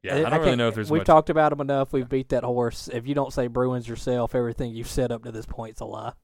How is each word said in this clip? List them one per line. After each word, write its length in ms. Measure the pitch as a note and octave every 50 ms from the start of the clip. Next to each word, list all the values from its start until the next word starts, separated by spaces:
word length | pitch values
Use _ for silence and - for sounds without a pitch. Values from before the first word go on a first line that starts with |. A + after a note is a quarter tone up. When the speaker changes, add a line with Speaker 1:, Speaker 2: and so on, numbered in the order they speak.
Speaker 1:
Yeah, 120 | - F#2+ -
Speaker 2:
I, 20 |
Speaker 1:
I 40 | C#3+
don't 100 | D#3+ -
Speaker 2:
I 40 | D3+
Speaker 1:
really 120 | D#3+ D#3+ C#3
Speaker 2:
can't, 80 | B2+ A#2+
Speaker 1:
know 100 | A#2+ A#2
if 60 | G#2+
there's 160 | A2 G#2+ D3+
Speaker 2:
we've 100 | D3+ E3
Speaker 1:
much. 60 | G2
Speaker 2:
talked 240 | - D#3+ D#3 D3+ -
about 220 | D3+ D#3+ D3+ D3+
'em 80 | D3 C#3+
enough. 320 | C#3+ C3+ C#3 C3+ C3+ -
We've 160 | - C3+ B2 A#2+
beat 220 | C3 C3 C3 _
that 120 | - B2 A#2+
horse. 440 | B2+ B2 B2 A#2+ A#2 - - - -
If 140 | A#2+ A#2+ A#2
you 80 | C3 C#3+
don't 180 | C#3+ C#3 B2+
say 140 | - - B2 A#2+
Bruins 380 | A#2 B2 B2+ B2+ B2+ B2 A2+ A#2+
yourself, 460 | A#2 A2+ - C3 B2+ A#2+ A#2 A2+ -
everything 400 | B2+ A#2+ A#2 A2 - C3 A#2 A2+
you've 140 | A#2 A#2 -
said 240 | - C#3+ B2+ A#2+
up 100 | A#2+ A2+ A2+
to 60 | A2
this 140 | A2 A2 A2
point 280 | - - - A2+ A2+ A2
is 40 | -
a 40 | A2+
lie. 280 | G#2+ G#2+ A2 A2 A#2 - _